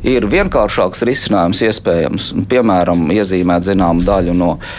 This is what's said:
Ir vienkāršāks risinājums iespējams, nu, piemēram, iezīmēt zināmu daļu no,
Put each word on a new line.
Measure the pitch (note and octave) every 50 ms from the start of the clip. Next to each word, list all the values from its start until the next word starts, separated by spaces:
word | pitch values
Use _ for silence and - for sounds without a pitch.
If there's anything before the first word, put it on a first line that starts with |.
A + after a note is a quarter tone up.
| -
Ir | B2+ C3 B2 G#2+ G2+
vienkāršāks | C3+ F#3+ F#3+ F#3 - C3 G#2+ G2+ - - F#2+ F#2 - -
risinājums | - A#2 C3+ - - - A2 F#2+ E2+ F2 - - A2+
iespējams, | A2 G#2 - - G2 E2+ E2+ - - - G2 - - -
nu, | - -
piemēram, | G2+ C3 B2+ A#2+ A2 F#2+ F2+ F2 F2 F2 F2 E2 D2
iezīmēt | F2+ G#2+ G2+ F#2 F#2+ F2+ F2 F2+ F2 F2 F2
zināmu | G2 G2 F#2+ F2+ E2+ E2+ E2+ F2
daļu | G2+ G2+ F#2+ F2 E2+ F2
no, | F2+ F2 F2 D#2+ - - - -